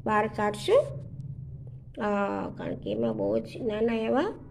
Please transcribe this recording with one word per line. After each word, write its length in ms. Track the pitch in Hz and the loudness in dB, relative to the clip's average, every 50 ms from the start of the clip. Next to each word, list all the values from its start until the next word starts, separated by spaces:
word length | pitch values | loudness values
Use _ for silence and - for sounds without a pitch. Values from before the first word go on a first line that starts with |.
| - | 0
બહાર 220 | 220 214 208 214 | 2 4 4 4
કાઢશું. 500 | 214 - - 214 208 214 - - - 415 554 622 - - - - - - - - - - - - - - - - - - - - - - - | 2 2 0 0 0 0 0 2 6 6 6 6 6 0 -8 -10 -10 -10 -10 -10 -10 -10 -10 -10 -12 -12 -12 -12 -12 -14 -14 -14 -14 -8 -4
અ, 120 | - 208 208 202 202 202 202 - - - - - | -2 0 0 2 0 0 0 -2 -4 -4 -6 -6
કારણ 160 | - 165 - | -6 -6 -6
કે 160 | - - - | -4 -4 -4
એમાં 260 | 104 220 233 233 226 | -2 0 0 0 0
બહુ 220 | 220 196 202 208 226 | 0 0 2 2 0
જ 180 | 226 233 - - | 0 -2 -8 -4
નાના 340 | - 226 208 214 226 233 226 | -2 -2 0 2 2 2 2
એવા 400 | 226 220 220 226 254 330 427 - - - - | 2 2 2 2 2 2 0 -2 -6 -12 -16